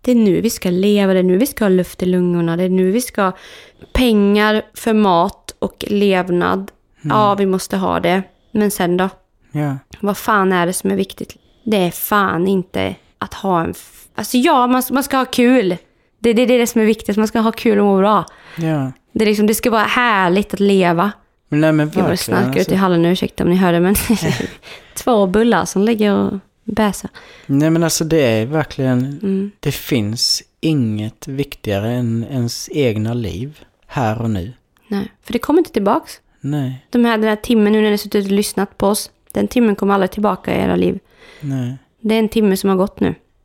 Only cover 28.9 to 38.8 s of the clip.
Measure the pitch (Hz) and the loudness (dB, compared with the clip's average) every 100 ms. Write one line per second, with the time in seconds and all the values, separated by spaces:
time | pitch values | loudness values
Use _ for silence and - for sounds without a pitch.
28.9 | 127 131 143 202 190 202 - 147 - - | 0 -2 -4 -4 -4 -4 -6 -6 -6 -4
29.9 | 135 104 117 - - - _ 156 151 117 | -2 -2 -4 -4 -4 -8 _ -2 0 0
30.9 | 107 107 - - 135 139 - - 98 110 | -2 -6 -10 -12 -6 -8 -6 -4 -2 -2
31.9 | 123 120 113 113 135 117 - - 156 131 | -2 -2 -4 -4 -4 -4 -6 -8 -2 0
32.9 | 107 107 120 104 87 135 151 - _ _ | 0 -4 -4 -6 -8 -12 -14 -20 _ _
33.9 | - 113 110 117 101 85 127 _ _ _ | -4 -2 -2 -4 -4 -6 -14 _ _ _
34.9 | 202 202 _ - 233 - 302 330 - 202 | -8 -8 _ -8 -8 0 0 2 -2 0
35.9 | 277 - - _ _ 135 147 131 131 _ | -2 -4 -20 _ _ -6 -4 -4 -8 _
36.9 | 240 233 226 214 214 - 233 208 214 214 | 0 2 2 0 -2 0 2 4 2 2
37.9 | 208 202 208 196 196 202 - - _ | 0 -2 -4 0 -2 -2 -4 -6 _